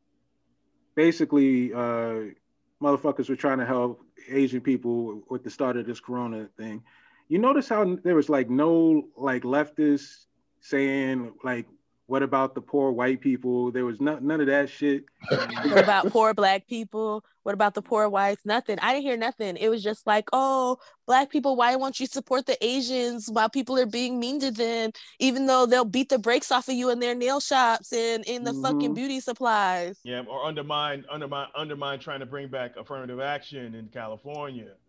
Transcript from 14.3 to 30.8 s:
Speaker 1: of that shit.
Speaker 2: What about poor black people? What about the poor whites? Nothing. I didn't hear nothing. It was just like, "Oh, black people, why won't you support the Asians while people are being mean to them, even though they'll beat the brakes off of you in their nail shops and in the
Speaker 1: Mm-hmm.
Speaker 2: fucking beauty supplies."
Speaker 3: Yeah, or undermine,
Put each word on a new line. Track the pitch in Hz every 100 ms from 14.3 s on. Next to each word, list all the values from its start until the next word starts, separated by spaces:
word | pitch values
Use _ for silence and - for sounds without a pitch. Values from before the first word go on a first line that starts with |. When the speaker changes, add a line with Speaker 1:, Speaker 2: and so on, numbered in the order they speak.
| 160
Speaker 1:
of | 139
that | 143 139
shit. | - 147 139 - _ -
Speaker 2:
What | - - - 294 202
about | 190 196 190
poor | 220 220
black | 208 196 190 -
people? | 233 220 214 220 214 - _
What | -
about | 202 208
the | 202
poor | - 220 214
whites? | 196 196 208 208
Nothing. | 220 - 202
I | 214
didn't | 269
hear | 277 240
nothing. | 226 - 208 180
It | 220
was | 226
just | 202 214 -
like, | 214 214
"Oh, | 254 269 269 254 262 - _ -
black | 254 269
people, | 302 269 254
why | 240 254
won't | 269 262
you | 262
support | 269 - 262 269
the | 247
Asians | 220 262 240 254 240 240 214
while | 220 220
people | 269 240 262
are | 247
being | 233 247 247
mean | 240 285
to | 269
them, | 214 233 233 220 - - -
even | 262 254 269
though | 254 247
they'll | 247
beat | 240 240 269
the | 262
brakes | 220 254 -
off | 254 254
of |
you | 254 247
in | 240
their | 240
nail | 247 247 277
shops | - 269 240 226 -
and | 240 226 226 214
in | 247
the | 240
Speaker 1:
Mm-hmm. | 269
Speaker 2:
fucking | 269 294 294
beauty | 208 269 262
supplies." | 262 240 254 214 196 185 175 196
Speaker 3:
Yeah, | 123 123 117
or | 131
undermine, | 147 151 147 147